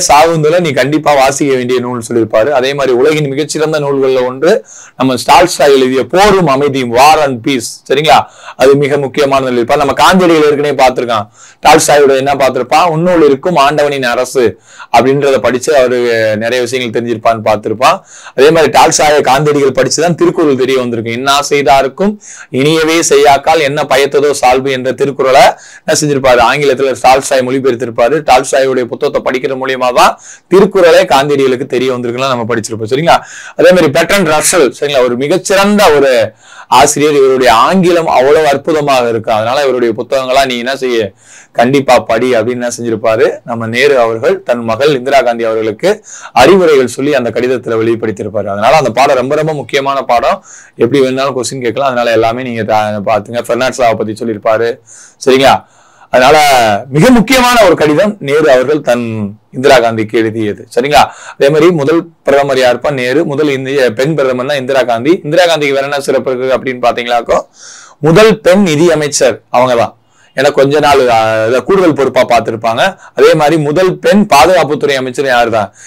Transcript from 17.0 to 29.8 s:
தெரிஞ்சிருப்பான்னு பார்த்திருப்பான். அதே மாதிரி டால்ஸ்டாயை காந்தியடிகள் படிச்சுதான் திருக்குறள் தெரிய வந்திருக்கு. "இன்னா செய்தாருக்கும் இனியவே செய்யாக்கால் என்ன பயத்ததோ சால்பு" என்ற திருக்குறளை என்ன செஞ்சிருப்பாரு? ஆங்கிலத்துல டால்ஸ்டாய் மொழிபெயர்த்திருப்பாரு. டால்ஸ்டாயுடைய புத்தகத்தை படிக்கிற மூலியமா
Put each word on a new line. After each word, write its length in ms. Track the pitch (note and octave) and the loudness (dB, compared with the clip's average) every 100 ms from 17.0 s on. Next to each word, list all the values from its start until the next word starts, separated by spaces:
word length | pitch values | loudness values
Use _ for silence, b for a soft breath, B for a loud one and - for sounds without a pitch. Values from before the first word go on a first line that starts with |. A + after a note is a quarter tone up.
தெரிஞ்சிருப்பான்னு 380 | A#2+ A2+ A2+ A2+ | -4 -2 -2 -2
பார்த்திருப்பான். 560 | A2 G#2+ A2 A2 C#3 F#3 B B B | -2 -2 -4 0 0 0 B B B
அதே 160 | - C#3+ | 2 4
மாதிரி 280 | E3 C#3+ C3 | 4 2 4
டால்ஸ்டாயை 420 | D3+ - D3+ D3+ | 2 2 2 2
காந்தியடிகள் 520 | C3+ C3+ D3+ C#3+ C#3 | 2 0 0 0 0
படிச்சுதான் 420 | B2+ C3 C#3+ E3+ | 0 -2 0 -2
திருக்குறள் 420 | E3 F3 F3+ D#3 C3 | 0 0 0 0 0
தெரிய 220 | B2+ C3 | 0 -2
வந்திருக்கு. 340 | A#2+ A#2 A2+ | -2 -6 -6
"இன்னா 280 | A#2 C#3 C#3+ | -6 -2 -2
செய்தாருக்கும் 800 | C#3 D3 C#3+ C#3 C3+ C3+ G3+ G#3 B B B | 0 -2 2 2 0 -2 -4 -4 B B B
இனியவே 500 | B2+ D3 D#3+ D#3 E3 D#3 | -2 0 0 0 0 2
செய்யாக்கால் 500 | C#3+ D3 C#3 D#3 D#3+ | 4 4 2 2 0
என்ன 240 | C#3 D3+ | 0 -4
பயத்ததோ 520 | C#3 C3+ C#3 D3 D3 C3 | -2 0 0 0 0 0
சால்பு" 300 | B2+ C3 C3+ | 0 0 -2
என்ற 220 | C3 B2+ | -4 -4
திருக்குறளை 480 | A#2+ C#3 C3 C3 C3+ F#3+ - B B | -4 -4 -2 2 4 4 0 B B
என்ன 160 | - D#3 | -6 -2
செஞ்சிருப்பாரு? 380 | D3+ C#3 C3 A#2+ A#2 | -2 0 2 2 2
ஆங்கிலத்துல 440 | C#3 C#3 B2+ C3+ A#2+ | 0 -2 -2 -2 0
டால்ஸ்டாய் 440 | B2+ C3 C3+ C3+ B2 | 2 0 0 -2 -2
மொழிபெயர்த்திருப்பாரு. 760 | C3+ C3 A#2 A#2+ A2+ A#2 D3+ C#3+ | -2 -2 -4 -6 -2 0 0 2
டால்ஸ்டாயுடைய 540 | C3 C#3 C#3+ C3+ B2+ | 0 2 0 0 -2
புத்தகத்தை 360 | A#2 B2 C#3+ C3 | -4 -4 -4 -2
படிக்கிற 340 | A#2+ B2+ C3+ C3 | -4 -4 -6 -6
மூலியமா 380 | C3 C3 | -6 -4